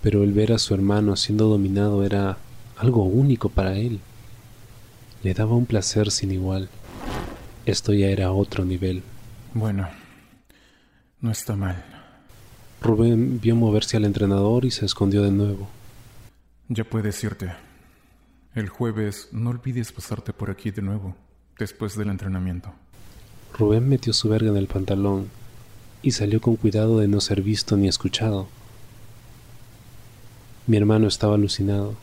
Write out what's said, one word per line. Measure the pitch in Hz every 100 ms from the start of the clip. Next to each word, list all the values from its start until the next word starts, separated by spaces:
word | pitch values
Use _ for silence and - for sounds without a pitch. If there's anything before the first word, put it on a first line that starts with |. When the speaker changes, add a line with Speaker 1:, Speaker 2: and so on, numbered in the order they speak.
Speaker 1:
Pero | 107 101
el | 101
ver | 101 107
a | 113
su | -
hermano | 98 98 104 104 95
siendo | - 107 110
dominado | 104 98 98 104 101
era | 98 101 98 95 - - - -
algo | 120 117
único | 92 110 139 117 101
para | - 95 95
él. | 120 104 - - - - - - - - - - - -
Le | 95
daba | 92 110
un | 120 123
placer | 107 - 110 104
sin | - 98
igual. | 92 92 95 95 - - - - - - - - - -
Esto | 95 -
ya | 104 98
era | 98 92
otro | 95 101 -
nivel. | 92 92 92 92 - - - - -
Speaker 2:
Bueno, | 117 110 98 87 - - - _ _ _ _ _ _ _ _ _ _
no | 117
está | 107 - 101
mal. | 95 90 - - - - _ - - - - -
Speaker 1:
Rubén | 113 107 117 113 127 123
vio | 107 117
moverse | 113 104 - 113
al |
entrenador | 104 98 101 98 101 120
y | 127
se | - 101
escondió | - 98 101
de | 101
nuevo. | 98 101 98 98 - - - - - - _ _ _ -
Speaker 2:
Ya | 113
puedes | 110 113 104 98
irte. | 107 98 90 82 - - - _ _ _ _ _ _
El | 117 101
jueves | - 120 107 104 101 -
no | 110 120
olvides | 123 131 123 113
pasarte | - - 107 -
por | - 101
aquí | 95 113
de | 101
nuevo, | 98 104 95 90 _ _ _ -
después | 104 - 107 104
del | 104
entrenamiento. | 98 98 92 92 90 95 - _ - - - - - -
Speaker 1:
Rubén | - 107 107 127
metió | 131 -
su | - 110
verga | 110 110
en | 101
el | 98
pantalón | 98 95 98 101 98 101 - - - - - - -
y | 139
salió | - 104 110
con | 120 113
cuidado | 110 107 110 113
de | 104
no | 101
ser | - 98
visto | 98 104 - 104
ni | 101
escuchado. | - 95 - 110 101 95 - - - - - - - - - - - - - - - - - - - - - -
Mi | 110
hermano | 104 110 107
estaba | - 107
alucinado. | 104 101 - 101 101 101 107